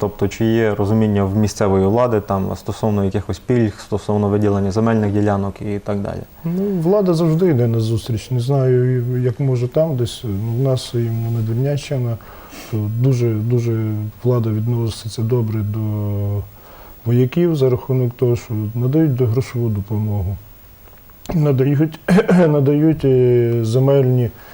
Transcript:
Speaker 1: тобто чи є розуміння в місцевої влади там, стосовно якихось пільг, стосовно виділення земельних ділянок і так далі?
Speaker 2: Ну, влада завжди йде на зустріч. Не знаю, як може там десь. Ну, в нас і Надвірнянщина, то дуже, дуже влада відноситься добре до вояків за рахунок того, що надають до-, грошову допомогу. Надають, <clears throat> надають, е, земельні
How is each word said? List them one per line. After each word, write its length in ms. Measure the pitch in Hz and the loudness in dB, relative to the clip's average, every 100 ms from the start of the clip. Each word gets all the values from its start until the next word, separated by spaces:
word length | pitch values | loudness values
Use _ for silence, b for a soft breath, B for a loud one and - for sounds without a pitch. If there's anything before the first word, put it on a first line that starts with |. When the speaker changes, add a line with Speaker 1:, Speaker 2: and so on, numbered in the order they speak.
Speaker 1:
тобто 280 | 104 - 101 | -4 -2 -4
чи 160 | - | 0
є 300 | 113 113 110 | 0 2 2
розуміння 500 | 101 101 110 107 101 | 0 0 2 2 2
в 120 | 98 104 | 2 2
місцевої 500 | 107 - 104 95 95 | 0 0 2 4 4
влади 340 | 113 123 107 | 2 2 0
там, 360 | - 98 95 98 | -2 -4 -2 -6
стосовно 480 | - 101 113 104 | -8 -4 -2 0
якихось 340 | 98 104 - - | 0 -2 -6 -8
пільг, 420 | - 123 110 - | 0 2 2 -2
стосовно 480 | - 101 - 104 101 | -8 -6 -2 0 2
виділення 420 | 104 104 101 98 | 2 2 0 0
земельних 420 | 104 113 113 104 | 0 2 2 0
ділянок 420 | 104 104 101 98 - | 0 0 0 -4 -8
і 160 | 104 101 | -8 -6
так 220 | - 101 | -4 -6
далі? 200 | 101 87 - - | -4 -8 -12 -10
Speaker 2:
Ну, 360 | 165 180 202 185 | -6 -4 -2 -2
влада 340 | 160 208 185 | 2 2 2
завжди 360 | 160 165 160 185 | 2 2 2 2
йде 160 | 127 120 | 2 2
на 140 | 113 | 0
зустріч. 500 | 110 113 - 110 - | 0 -2 -2 -6 -2
Не 100 | 127 | -4
знаю, 640 | 120 139 131 127 127 127 120 127 | 0 0 2 2 2 0 -2 -2
як 180 | 123 113 | -2 -2
може 280 | 135 127 123 | -2 0 0
там 280 | 156 160 127 | 0 0 0
десь. 280 | 113 - | -4 -4
Ну, 280 | 120 98 113 117 | -6 -4 -4 0
в 40 | |
нас 320 | 135 127 - | 0 0 -2
і 160 | 117 117 113 117 | -4 -2 -2 -4
Надвірнянщина, 840 | 117 110 117 135 143 - 139 120 113 B B B - - | -2 -2 -2 -2 -2 -4 -4 -4 -6 B B B -18 -8
то 60 | 110 104 117 | -4 -4 0
дуже, 280 | 131 123 120 | 2 2 0
дуже 580 | 110 113 120 117 110 107 107 107 - | 0 0 0 0 -2 -2 -4 -6 -4
влада 260 | 123 123 110 | 0 0 0
відноситься 720 | 107 113 117 113 - 107 - | -2 0 -2 -2 -4 -10 -4
добре 360 | 113 123 110 110 | -2 0 0 -2
до 220 | 104 110 107 104 104 101 101 101 - B B B B B | -4 -4 -4 -4 -4 -4 -4 -4 -8 B B B B B
вояків 520 | 117 120 127 170 175 156 | 0 2 2 2 2 2
за 140 | 131 | 2
рахунок 440 | 123 - 127 123 - | 0 0 0 0 0
того, 200 | 123 120 | 0 0
що 180 | - 107 107 | -2 -4 -4
надають 400 | 120 127 151 160 | -2 0 2 2
до-, 120 | 127 123 | 2 0
грошову 420 | 120 - 123 117 | 0 -2 -2 -2
допомогу. 680 | 101 - 107 107 104 95 95 - - - - - - - - - | -2 -4 -4 -2 -2 -4 -6 -12 -20 -20 -20 -20 -20 -20 -20 -4
Надають, 680 | 170 147 131 135 143 160 - - 190 | 0 2 2 2 2 0 -2 2 2
<clears throat> 100 | - 180 165 | 4 4 4
надають, 560 | 147 139 147 160 156 | 4 2 4 2 2
е, 480 | 135 127 123 123 117 117 | 2 4 4 4 2 0
земельні 680 | 113 123 135 139 127 127 117 - B | 0 2 4 4 4 2 0 -6 B